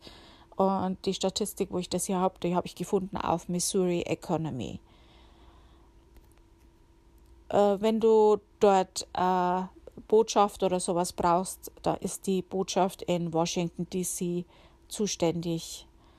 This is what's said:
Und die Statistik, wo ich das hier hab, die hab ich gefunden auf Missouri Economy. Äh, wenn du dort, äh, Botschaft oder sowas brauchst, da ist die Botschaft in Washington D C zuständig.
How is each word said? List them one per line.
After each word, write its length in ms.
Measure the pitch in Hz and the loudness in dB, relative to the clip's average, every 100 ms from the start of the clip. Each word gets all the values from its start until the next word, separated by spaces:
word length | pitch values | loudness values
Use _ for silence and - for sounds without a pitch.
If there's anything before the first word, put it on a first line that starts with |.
| - - - - _ - | -20 -20 -20 -20 _ 0
Und 480 | 196 190 185 190 - | 0 2 -2 -4 -4
die 80 | 185 | -2
Statistik, 560 | 190 - 202 - 190 | -4 -2 -6 -4 -4
wo 80 | 185 | -4
ich 100 | 180 | -4
das 160 | 180 - | -4 -2
hier 140 | 185 | 0
hab, 200 | 185 - | 0 -2
die 140 | 175 180 | -2 -2
hab 120 | - | -4
ich 80 | - | -8
gefunden 420 | 175 202 190 - | -4 -2 -2 -4
auf 320 | - 170 - | -2 -2 -2
Missouri 520 | 175 - 196 180 175 | -4 -2 0 0 0
Economy. 800 | - 156 - 160 156 131 78 - - _ - - - - - - - - - _ _ - - - _ _ _ _ _ _ _ _ - - - | -4 -6 -4 -4 -4 -6 -8 -10 -16 _ -20 -20 -20 -20 -20 -20 -20 -20 -20 _ _ -20 -20 -20 _ _ _ _ _ _ _ _ -20 -20 0
Äh, 340 | - 202 196 | 4 4 2
wenn 180 | 220 220 | 0 2
du 380 | 226 220 214 208 - _ | 4 6 6 4 -2 _
dort, 480 | 208 190 185 - - | 6 6 2 -4 -8
äh, 480 | - 185 185 180 185 185 - - - - | -2 0 2 2 0 -4 -12 -20 -20 2
Botschaft 540 | 220 220 220 202 - | 4 4 2 2 2
oder 180 | 190 180 | 0 0
sowas 340 | - 175 180 | 0 -2 -2
brauchst, 580 | - 180 170 185 - - - | 0 2 2 0 -8 -16 -6
da 140 | 165 - | -4 -2
ist 320 | 190 - - | -6 -6 -2
die 160 | 185 | -2
Botschaft 580 | - 190 190 190 185 - | -2 -6 -2 0 0 0
in 320 | - 175 170 | -4 -2 0
Washington 560 | 160 170 185 170 - 175 | 0 0 -2 -4 -6 -6
D 140 | 185 | -6
C 420 | 175 - 175 175 180 - - _ _ | -6 -4 -4 -4 -8 -16 -20 _ _
zuständig. 1000 | - 202 - 170 170 170 165 - - - _ _ | -4 -4 0 -2 0 -4 -6 -8 -14 -18 _ _